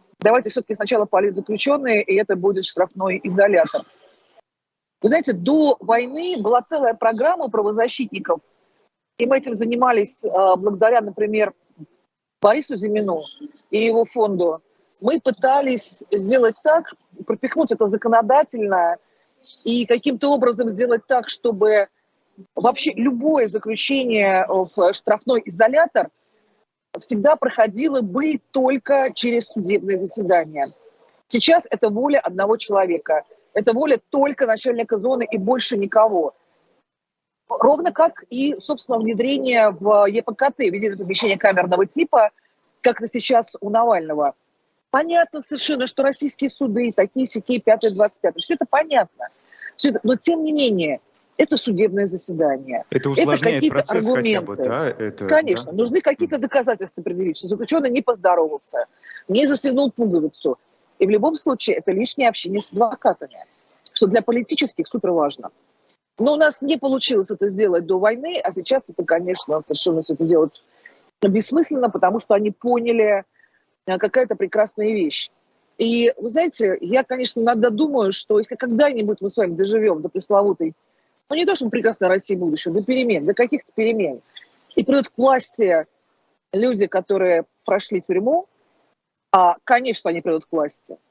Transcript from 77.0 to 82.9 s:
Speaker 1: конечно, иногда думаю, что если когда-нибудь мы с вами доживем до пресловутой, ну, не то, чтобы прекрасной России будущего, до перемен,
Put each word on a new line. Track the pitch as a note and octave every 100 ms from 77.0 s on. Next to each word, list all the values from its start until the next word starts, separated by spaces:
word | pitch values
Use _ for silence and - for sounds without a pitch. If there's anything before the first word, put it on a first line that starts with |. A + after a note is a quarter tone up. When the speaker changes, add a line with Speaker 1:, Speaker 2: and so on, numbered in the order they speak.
Speaker 1:
конечно, | C4 B3+ B3+ -
иногда | A3+ A#3+ A#3+
думаю, | G#3+ D#4 C#4 G3
что | F#3+ - G#3+
если | A3 A#3+
когда-нибудь | B3+ A3+ D4 B3 G#3 G#3
мы | G3
с | G#3
вами | F#3+
доживем | E3 G3 A3 G#3+ D#3+
до | D#3+
пресловутой, | - - G3 G3+ F3+ D#3+ - _ _ _ _ -
ну, | D4+
не | F4
то, | F#4+
чтобы | A#3+
прекрасной | A#3 G#3+ A3 F3+
России | F#3 - F#3+
будущего, | F3 D3+ F3
до | F3
перемен, | G#3